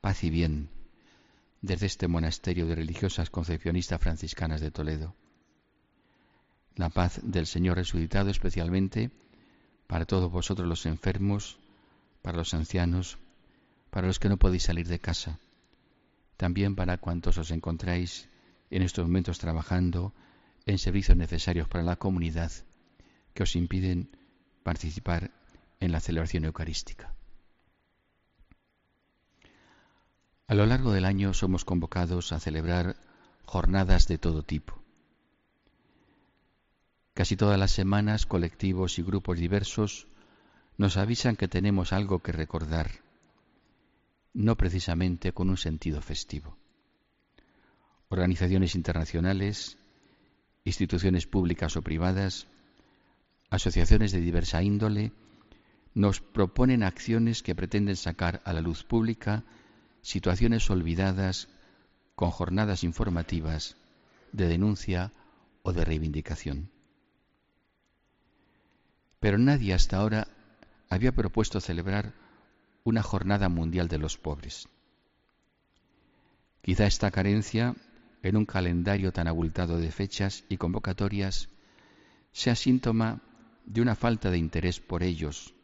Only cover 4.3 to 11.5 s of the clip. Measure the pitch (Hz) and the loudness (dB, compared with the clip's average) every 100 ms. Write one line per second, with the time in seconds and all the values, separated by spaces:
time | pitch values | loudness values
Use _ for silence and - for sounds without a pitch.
4.3 | - 82 78 78 - 76 78 78 - _ | -6 -4 -4 -6 -4 -4 -4 -8 -12 _
5.3 | _ _ _ _ _ _ _ _ _ _ | _ _ _ _ _ _ _ _ _ _
6.3 | _ _ _ _ - 85 90 87 - - | _ _ _ _ -6 -2 0 0 -2 -4
7.3 | 92 78 85 90 87 87 82 82 98 101 | -2 -2 0 0 0 0 -2 0 0 0
8.3 | 95 92 - 85 92 95 110 117 - _ | 0 0 0 0 0 0 -2 -4 -6 _
9.3 | - _ _ _ _ _ 85 82 95 90 | -20 _ _ _ _ _ -4 0 2 2
10.3 | 87 - 98 87 82 82 80 - 95 98 | -2 -2 -2 -2 -2 -2 -2 -2 0 0
11.3 | 101 101 | -2 -4